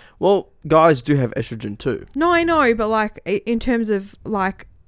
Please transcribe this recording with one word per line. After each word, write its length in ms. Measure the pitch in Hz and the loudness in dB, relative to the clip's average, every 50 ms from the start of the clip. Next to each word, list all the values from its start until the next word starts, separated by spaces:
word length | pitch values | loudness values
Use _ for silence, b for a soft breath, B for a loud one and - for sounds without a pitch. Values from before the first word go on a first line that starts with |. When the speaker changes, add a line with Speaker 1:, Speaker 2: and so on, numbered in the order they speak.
| b b b b | b b b b
Speaker 1:
Well, 300 | 151 185 202 185 - - _ _ - 147 | 2 2 2 2 0 -4 _ _ -2 2
guys 340 | 156 160 160 165 156 123 | 4 6 6 6 4 2
do 140 | 120 143 147 | 0 0 0
have 160 | 139 127 110 - | 0 0 -2 -2
estrogen 440 | - 123 - 120 110 110 104 101 - | -6 -6 -6 -8 -8 -8 -8 -10 -6
too. 280 | - 135 110 - - - - | -6 -6 -6 -6 -8 -10 -4
Speaker 2:
No, 160 | 277 330 349 | -2 0 2
I 120 | 349 339 339 | 2 2 2
know, 300 | 330 330 311 277 240 233 | 2 2 2 2 2 0
but, 120 | 214 220 214 | 0 -2 -2
like, 320 | 226 220 214 208 - - - | 0 -2 -2 -2 -6 -10 -6
i-, 160 | - 202 - - | -4 -4 -4 -2
in 140 | 226 240 226 | -2 -4 -2
terms 300 | - 254 240 233 226 214 | 0 0 0 0 0 -2
of, 260 | 208 196 196 202 - - - | -2 -4 -4 -8 -16 -16 -10
like, 440 | - 214 202 190 190 196 - - - - _ _ | -6 -4 -2 -2 -4 -4 -8 -14 -20 -20 _ _